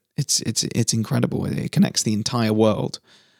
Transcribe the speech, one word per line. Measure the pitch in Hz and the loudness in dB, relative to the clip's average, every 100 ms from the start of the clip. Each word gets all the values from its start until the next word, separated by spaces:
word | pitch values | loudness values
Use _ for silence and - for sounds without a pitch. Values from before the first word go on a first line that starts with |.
| _ - | _ -6
it's, | 139 - | -2 -2
it's, | - 110 | -2 -4
it's | - - 117 | -2 0 0
incredible. | 113 107 123 - - - | 0 0 0 0 0 -4
It, | - | -4
it | - | 0
connects | - - - | 2 2 2
the | 117 | -2
entire | 107 104 120 110 | -2 -2 -2 0
world. | 107 110 104 127 - _ _ _ | 4 4 2 -2 -8 _ _ _